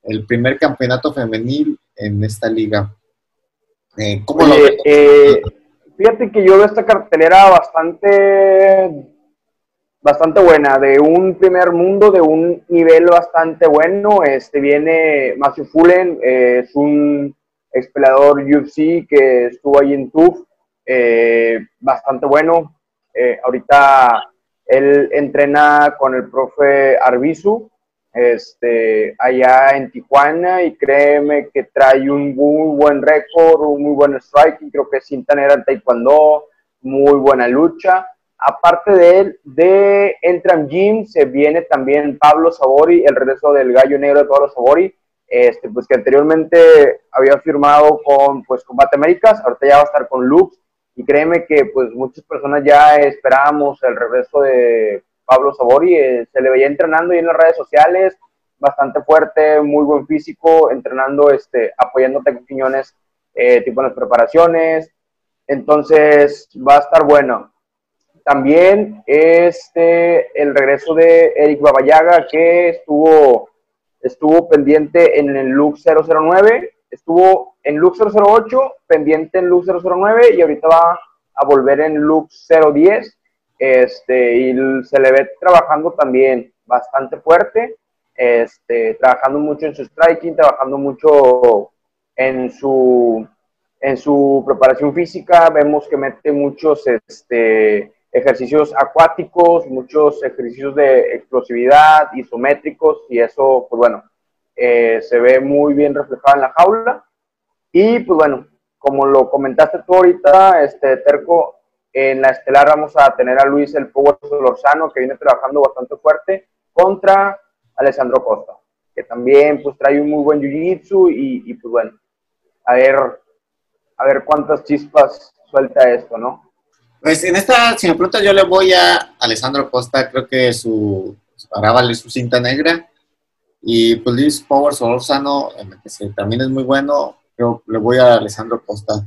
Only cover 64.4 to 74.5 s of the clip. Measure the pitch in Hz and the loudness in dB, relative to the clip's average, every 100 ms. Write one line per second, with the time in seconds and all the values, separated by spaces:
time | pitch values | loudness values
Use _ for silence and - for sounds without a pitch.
64.4 | 170 165 165 160 160 _ _ _ _ _ | 2 0 -2 -4 -8 _ _ _ _ _
65.4 | - 139 135 151 147 156 151 147 143 - | -8 -8 -2 -2 2 2 4 4 2 -2
66.4 | _ - 131 143 143 160 147 147 135 110 | _ -8 2 2 4 0 4 2 2 -6
67.4 | - _ _ _ _ _ _ _ - 143 | -10 _ _ _ _ _ _ _ -4 -2
68.4 | 135 156 185 202 208 - - 147 160 165 | 2 4 4 2 -2 -12 -2 0 2 2
69.4 | 175 170 - 170 170 170 170 170 - - | 2 -4 -12 -2 0 0 0 -2 -2 -6
70.4 | 147 139 135 139 165 160 165 165 165 - | -2 -2 -2 -2 -2 2 4 4 2 2
71.4 | 147 147 143 135 135 156 165 175 165 156 | 0 2 2 2 4 4 4 2 0 -2
72.4 | 170 175 175 170 - 147 160 156 139 117 | 2 2 0 -4 -6 0 4 6 6 2
73.4 | - _ _ _ _ _ 127 - 151 165 | -2 _ _ _ _ _ -12 -6 0 0
74.4 | 170 | 2